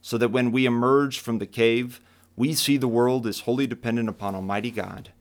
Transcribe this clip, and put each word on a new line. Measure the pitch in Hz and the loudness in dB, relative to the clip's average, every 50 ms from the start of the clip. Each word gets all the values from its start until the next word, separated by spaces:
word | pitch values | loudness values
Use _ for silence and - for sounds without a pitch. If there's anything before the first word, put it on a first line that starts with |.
so | _ - 120 | _ -4 0
that | 113 120 117 | 0 0 2
when | 104 127 123 120 | 2 0 0 2
we | 113 131 131 | 2 2 2
emerge | 127 120 117 120 127 135 143 143 139 127 - | 2 2 2 2 4 4 4 2 2 -4 -8
from | - 120 117 107 | -6 -4 -4 -4
the | 101 | -4
cave, | 98 - 117 113 117 117 120 123 123 123 - _ _ _ _ _ _ _ | -6 -2 2 2 4 4 2 -2 -4 -10 -16 _ _ _ _ _ _ _
we | - 120 147 160 | -2 -2 0 0
see | - - - 143 | 0 2 2 2
the | 139 131 | 2 2
world | 123 113 117 120 123 127 131 113 | 2 4 4 4 4 2 2 0
as | 110 98 - | -2 -6 -4
wholly | - - 120 131 139 | -2 -2 0 0 0
dependent | 123 120 - - 120 117 117 117 | -2 -4 -6 -4 -2 -2 0 -2
upon | 110 101 - 101 98 98 | -2 -4 -4 -6 -6 -6
Almighty | 95 95 95 101 104 107 120 | -4 -4 -2 -4 -2 -4 -4
God | - 104 95 98 95 95 87 - _ _ | -6 -6 -8 -8 -10 -14 -16 -18 _ _